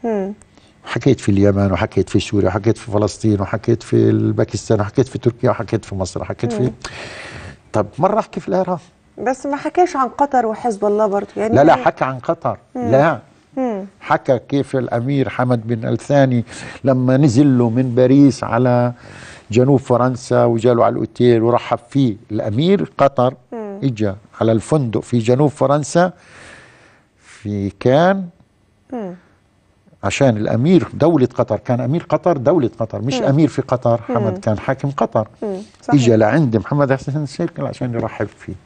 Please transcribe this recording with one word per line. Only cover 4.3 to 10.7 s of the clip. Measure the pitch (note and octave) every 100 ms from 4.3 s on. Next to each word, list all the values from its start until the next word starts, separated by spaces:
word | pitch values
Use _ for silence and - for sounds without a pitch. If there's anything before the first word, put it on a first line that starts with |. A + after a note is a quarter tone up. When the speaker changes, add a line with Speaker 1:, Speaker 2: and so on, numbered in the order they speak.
Speaker 2:
باكستان، | G#2+ A#2+ A2 - A2
وحكيت | G#2 - C3
في | -
تركيا، | - - A#2
وحكيت | G#2 G#2+ A2
في | -
مصر، | G2 F#2+ -
وحكيت | - - A#2+
في | A3
Speaker 1:
مم. | B2+ - - - - - - - - - _
Speaker 2:
طب | A2 G2+ -
مرة | F3+ G#3+
أحكي | - -
في | -
العراق. | F#3 F3+ F3+ - _ _ -
Speaker 1:
بس | A#3 C4 C#4+
ما | C#4
حكاش | D4+ D#4+ F4+ C#4+
عن | B3
قطر | - C#4+ C4 A3+
وحزب | G#3+ A#3+